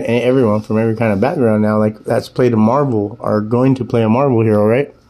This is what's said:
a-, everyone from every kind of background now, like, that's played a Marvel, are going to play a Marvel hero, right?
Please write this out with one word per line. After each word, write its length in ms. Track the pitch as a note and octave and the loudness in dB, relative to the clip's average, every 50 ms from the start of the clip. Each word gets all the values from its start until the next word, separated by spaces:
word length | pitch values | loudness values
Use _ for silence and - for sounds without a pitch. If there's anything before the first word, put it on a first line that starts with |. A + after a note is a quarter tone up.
| - A2+ | 0 -2
a-, 140 | A#2 A#2+ A#2+ | -2 0 0
everyone 380 | B2 B2+ C3+ A#2+ G#2 G#2 G#2+ | 0 2 2 2 2 0 -2
from 180 | G#2+ - G#2+ A2 | -2 -2 -2 0
every 160 | A2+ A2+ A2 | 0 -2 -2
kind 180 | A2 A#2 A2 G2+ | 0 0 0 0
of 80 | F#2+ | 0
background 400 | A#2 C#3+ - D3+ A#2+ A2 G#2+ G#2+ | 0 -2 0 0 0 2 2 2
now, 160 | G#2+ G#2+ G#2+ | 0 0 0
like, 260 | G#2+ G#2+ G#2+ G#2+ - - | 0 0 -2 -2 -6 -6
that's 240 | - A#2 A2 - | -4 -4 -4 -4
played 260 | - - - B2+ A#2+ A#2 | -6 -2 0 0 2 2
a 40 | |
Marvel, 600 | G#2+ G#2+ A2 B2+ D3 C#3+ C3 A#2 G#2 G2+ G#2 B2 - | 2 2 2 2 0 0 0 -2 -2 -4 -4 -8 -8
are 200 | - - G#2+ G#2+ | -4 -2 -2 -2
going 360 | G#2+ G#2+ A#2+ B2 C3 C3+ B2+ | -2 -2 0 0 2 2 0
to 100 | - A2 | -2 -4
play 160 | - B2 A#2 | -4 -2 0
a 80 | A2 G#2+ | 2 2
Marvel 320 | A2 C3 C#3+ C#3 A#2+ A2+ | 2 2 2 2 2 2
hero, 240 | A2+ A2 G#2 G#2 G#2 | 2 2 2 2 2
right? 280 | G#2+ A#2 C3+ C#3 - - _ _ | 2 2 0 -2 -4 -10 _ _